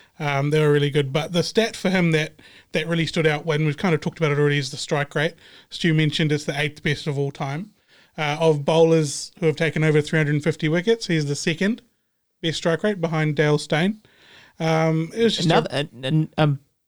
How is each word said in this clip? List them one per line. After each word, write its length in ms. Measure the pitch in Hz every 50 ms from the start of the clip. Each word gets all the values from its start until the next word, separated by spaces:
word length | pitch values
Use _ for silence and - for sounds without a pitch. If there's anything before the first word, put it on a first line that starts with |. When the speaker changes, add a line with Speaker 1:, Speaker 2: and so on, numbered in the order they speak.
| - _ _ -
Speaker 1:
Um, 300 | 156 147 143 139 139 147
they 100 | 147 156
were 140 | 151 147 147
really 160 | 147 143 147
good. 240 | 135 147 139 135 131
But 180 | 156 147 -
the 100 | 175 180
stat 360 | 160 - - 226 220 220 -
for 120 | - - 185
him 220 | 185 190 175 170
that, 220 | 160 151 156 156 - - - - - - _ _ -
that 120 | 170 156
really 200 | 165 170 165 160
stood 200 | 147 - 175 151
out 200 | 156 151 147 147
when 200 | 165 151 151 156
we've 120 | 151 139
kind 180 | - - 185 160
of 60 | 151
talked 160 | - 170 -
about 140 | - 165 147
it 80 | 143 143
already 180 | 147 147 143
is 140 | 143 135 127
the 60 | -
strike 380 | 131 - - 165 143 143 - -
rate. 200 | 220 247 - - _ - - - - - _
Stu 240 | - - - 170 156
mentioned 400 | 156 156 151 147 - 165 151 151
it's 100 | 147 -
the 160 | - 151 143
eighth 240 | 151 147 147 - -
best 240 | 160 143 - -
of 100 | 160 139
all 140 | 139 143 139
time. 400 | - - 156 135 139 151 202 - _ _ _ _ _ _ _ _ _ -
Uh, 160 | 156 147 147 160
of 260 | 165 160 156 147 139
bowlers 640 | 165 160 165 165 165 160 160 156 143 - - - - _ -
who 60 | 175
have 100 | 156 147
taken 280 | - 165 156 - 151 156
over 180 | 160 151 151
three 160 | 147 - -
hundred 160 | 160 156 143 151
and 100 | 147 143
fifty 240 | 170 147 - -
wickets, 380 | 156 156 180 170 226 226 226 -
he's 220 | - 170 160 147
the 80 | 143 143
second 480 | - - 175 160 160 190 202 - - - _ _ _ _ _ _ _ _ _ _ _
best 160 | - 165 151
strike 240 | - - 175 165 156
rate 180 | - 214 208 185
behind 360 | 165 156 160 156 156 151 147
Dale 240 | 147 151 147 147 147
Steyn. 420 | - - 160 151 170 202 214 - _ _ _ _ _ - - - - _ _ _
Um, 520 | 165 160 160 160 160 160 160 160 165 165 -
it 80 | 220 233
was 120 | 220 214
just 100 | - 170
a 40 | 160
Speaker 2:
Another, 180 | 165 214 - -
an, 320 | 123 131 147 - - 120 131
an, 260 | 131 156 156 156 - -
um, 240 | - 156 147 139 135 - _ _ _ _